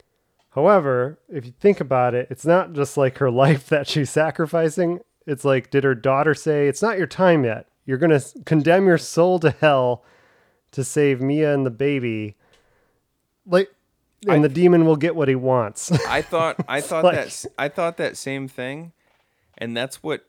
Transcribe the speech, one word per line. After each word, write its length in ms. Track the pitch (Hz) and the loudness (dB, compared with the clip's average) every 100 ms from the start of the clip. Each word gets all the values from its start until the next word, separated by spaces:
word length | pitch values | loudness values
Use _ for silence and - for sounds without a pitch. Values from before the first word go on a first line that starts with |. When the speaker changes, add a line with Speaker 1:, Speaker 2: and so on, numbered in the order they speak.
| _ _ _ _ _ | _ _ _ _ _
Speaker 1:
However, 680 | - 170 202 139 127 131 156 - | 0 2 4 2 -2 -2 -8 -14
if 180 | 165 123 | -14 -14
you 60 | - | -2
think 200 | 202 196 | 0 0
about 340 | 143 131 123 | 0 0 0
it, 120 | 123 127 | -2 -6
it's 140 | 135 | -6
not 280 | 151 175 175 | 0 0 0
just, 240 | 151 139 - | -4 -4 0
like, 220 | 131 - | 0 0
her 120 | 131 | 0
<laughs> 140 | 120 | 2
life 240 | 139 139 - | 4 2 0
that 200 | 151 139 | -2 -2
she's 220 | 160 135 | -4 -2
sacrificing. 880 | 151 156 - 160 170 160 170 170 175 - _ - | -2 -2 -2 -4 0 -2 0 -2 -4 -10 _ -10
It's 180 | 135 | -4
like, 260 | 143 135 - | 0 0 0
did 140 | 139 | 0
her 100 | 135 | 0
daughter 400 | 123 135 135 151 | 0 0 0 2
say, 320 | 151 160 147 143 | 0 0 0 0
"It's 140 | 131 | 0
not 160 | 214 196 | -2 -2
your 80 | 160 | -4
time 380 | - 185 165 | 0 2 4
yet. 240 | 120 110 - _ - | 2 -4 -10 _ -6
You're 120 | 131 | 0
gonna 180 | 165 147 | 2 2
s-, 200 | - 262 | 0 -12
condemn 420 | - 160 147 180 196 | -2 0 4 4 4
your 120 | 160 | 2
soul 400 | - - 180 180 | 0 0 2 2
to 100 | 156 | 0
hell 540 | - 156 139 123 123 _ _ _ _ _ _ _ | 2 2 2 0 -2 _ _ _ _ _ _ _
to 100 | - | -10
save 360 | 127 151 143 127 | -4 0 2 2
Mia 340 | 135 147 151 | 0 0 0
and 100 | 143 | 0
the 60 | 131 | -2
baby"? 640 | 113 139 143 120 110 104 - _ _ _ _ _ _ _ _ _ _ 196 | -2 -2 -2 -4 -6 -8 -14 _ _ _ _ _ _ _ _ _ _ -2
Like, 260 | 180 196 _ _ _ _ _ 208 | 0 0 _ _ _ _ _ 0
and 160 | 151 | 2
Speaker 2:
I 40 | 151 | 2
Speaker 1:
the 60 | |
demon 300 | 139 175 175 | 4 4 6
will 120 | 160 156 | 4 2
get 180 | 165 160 | 0 -2
what 120 | 139 | 0
he 60 | 131 | 0
wants. 540 | 127 127 104 - - | 0 0 -2 -6 -2
<laughs> 140 | 160 - | -2 -2
Speaker 2:
I 160 | 139 | -4
thought, 340 | 151 170 165 - - | -4 -4 -4 -4 -6
I 100 | 135 | -6
Speaker 1:
It's 100 | - | -4
Speaker 2:
thought 160 | 165 | 0
Speaker 1:
like 100 | 180 160 | 0 0
Speaker 2:
that 100 | 107 | -4
s-, 180 | - - - | -10 -14 -8
I 100 | 143 | -6
thought 280 | 190 170 170 | -4 -6 -4
that 180 | 151 - | -8 -8
same 320 | 135 135 131 | -10 -10 -10
thing. 440 | - 127 143 170 _ _ _ _ _ _ - | -10 -12 -12 -16 _ _ _ _ _ _ -14
And 200 | 117 117 | -8 -6
that's 260 | 135 - | -8 -8
what 240 | 156 147 | -8 -8